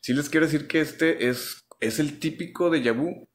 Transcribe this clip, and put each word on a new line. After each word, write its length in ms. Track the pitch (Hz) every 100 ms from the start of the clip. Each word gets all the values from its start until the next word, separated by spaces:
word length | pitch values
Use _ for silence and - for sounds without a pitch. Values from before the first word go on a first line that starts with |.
Sí 120 | -
les 160 | 127 147
quiero 160 | 160 156
decir 220 | 151 143
que 120 | 160
este 480 | 151 - 160 160 123
es, 400 | 123 - - _ -
es 180 | 110 107
el 200 | 147 143
típico 520 | 160 - 170 - 175
déjà 240 | 160 120 113
vu 320 | 151 - -